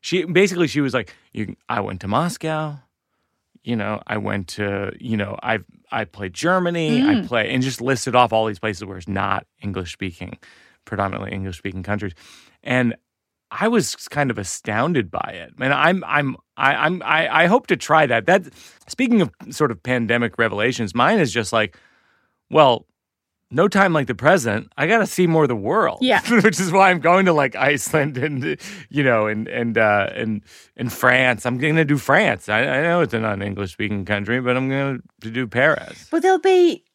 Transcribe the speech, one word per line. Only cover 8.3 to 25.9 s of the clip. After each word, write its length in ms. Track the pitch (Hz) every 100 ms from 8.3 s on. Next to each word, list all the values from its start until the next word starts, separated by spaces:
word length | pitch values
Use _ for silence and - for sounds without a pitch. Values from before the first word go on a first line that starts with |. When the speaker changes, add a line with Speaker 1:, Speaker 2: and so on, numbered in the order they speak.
Speaker 1:
all 120 | 110 110
these 140 | 101
places 240 | 110 92
where 140 | 98 92
it's 100 | 87
not 380 | 98 98 98 - _
English 320 | 101 95 90
speaking, 440 | - 95 82 90 - - _ _ _ -
predominantly 460 | 98 98 104 98
English 280 | 98 95 87
speaking 240 | 98 92
countries. 300 | 92 104 101 87 - - _ _
And 320 | - 127 123 113 _ _ _ _ _
I 140 | 107 214
was 280 | 233 139 - -
kind 240 | 147 139
of 60 | 107
astounded 720 | 98 - - 107 147 160 90
by 220 | - - 87
it. 180 | - -
And 140 | 127
I'm, 320 | 139 156 185 -
I'm, 300 | 147 139 - _ -
I, 180 | 135
I'm, 300 | 143 156 180
I, 400 | 110 156 160 151
I 20 | 170
hope 200 | 247 -
to 80 | 156
try 300 | - 156 143
that. 200 | 117 104
That, 180 | 190 151 - - _ -
speaking 320 | - 254 233
of 80 | 143 _ -
sort 220 | - 147
of 120 | 104
pandemic 540 | 123 127 110 120 120 -
revelations, 580 | 113 104 113 123 107 117
mine 240 | 139 220
is 140 | 135
just 180 | 113 104
like, 260 | 113 107 _ _ _ _ _ _ _ _
well, 360 | 156 139 117 - _ _ _ _ _ _
no 140 | 123 196
time 240 | 196 196
like 160 | 160 127
the 80 | 107
present. 560 | 135 185 117 104 - -
I 100 | 151
gotta 180 | 226 202
see 220 | - 180
more 160 | 160
of 60 | 143
the 60 | 117
world. 400 | 101 196 202